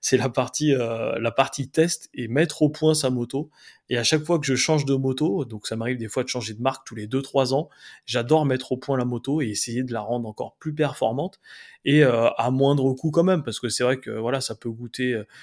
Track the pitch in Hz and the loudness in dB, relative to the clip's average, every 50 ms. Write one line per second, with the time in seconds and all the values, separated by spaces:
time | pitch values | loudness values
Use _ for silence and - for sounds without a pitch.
0 | - - 135 120 131 131 117 135 123 120 - - 151 151 139 127 120 117 117 113 | -4 -2 0 0 0 0 0 -2 -2 -2 -2 -2 0 2 2 2 0 -2 -4 -4
1 | 113 117 123 120 113 117 113 - 135 - - - 127 - - 156 160 175 - - | -4 -4 -2 -2 -2 0 2 2 0 0 -2 -6 -8 -2 2 2 2 2 0 -4
2 | - - - - 120 110 117 143 170 151 - - 156 151 151 - 156 156 156 151 | -8 -10 -10 -8 -6 -2 0 0 0 0 2 2 2 2 2 2 2 2 2 4
3 | - 131 127 123 120 120 - 135 151 151 _ _ - - - _ _ - 123 120 | 2 0 0 -2 -2 -4 -4 -6 -6 -6 _ _ -20 -20 -20 _ _ -4 -2 0
4 | 117 - 156 156 151 160 175 160 147 139 131 123 - - 156 151 131 131 139 135 | 2 2 2 2 2 2 0 0 2 2 0 2 2 2 2 2 2 2 0 0
5 | 131 135 131 131 151 175 196 180 135 110 110 107 - - 113 113 113 123 127 120 | 0 0 0 0 0 0 0 -2 -4 -6 -8 -10 -8 -6 -6 -4 -2 -2 -4 -4
6 | 113 107 - 135 123 - - 123 107 110 110 110 120 131 131 - - - - 107 | -6 -4 -4 -4 -4 -2 -4 -6 -6 -6 -6 -4 -2 -2 -2 -4 -8 -14 -10 -10
7 | 104 107 123 135 135 - - 139 131 123 131 143 156 - _ - - - - - | -6 -4 -4 -4 -4 0 0 0 2 2 0 -2 -2 -4 _ -20 -20 -20 -20 -18
8 | _ - - 120 117 120 156 156 151 139 131 127 - - 131 127 - - 135 131 | _ -4 -4 -2 2 2 4 4 4 2 0 0 -2 -2 -4 -4 -2 -2 0 0
9 | 123 123 123 117 - 135 143 160 143 110 104 - - 120 117 123 131 123 113 113 | 0 0 -2 -4 -2 -2 -2 -2 -2 -2 -4 -4 -6 -4 -4 -4 -4 -4 -4 -6
10 | 104 107 120 123 117 107 107 - 123 - - _ - 156 151 147 151 139 147 - | -4 -4 -4 -4 -4 -6 -8 -8 -8 -8 -10 _ -8 -6 -2 -2 -2 -2 -2 -2
11 | - 117 120 135 165 190 - _ _ - - - - - - - - - 143 151 | -2 0 0 -2 -4 -6 -8 _ _ -20 -20 -20 -20 -20 -20 -6 0 4 6 8
12 | 147 127 120 113 117 - - - 113 123 131 131 135 139 147 147 131 135 131 131 | 8 8 6 6 4 4 2 2 0 2 2 4 4 4 4 4 4 2 0 0
13 | - 160 147 165 170 185 190 165 - 117 110 - - 117 - - 123 123 135 131 | -2 2 4 4 4 4 4 2 0 -4 -6 -4 -4 -4 -2 0 2 2 2 0
14 | - 110 110 110 113 120 135 135 - - 110 - - 120 113 113 120 117 - - | -2 -6 -6 -4 -2 -2 -2 -2 -2 -6 -8 -6 -8 -8 -8 -8 -10 -10 -6 -4
15 | 127 127 123 110 104 - - - | -2 -2 -2 -2 -4 -8 -14 -20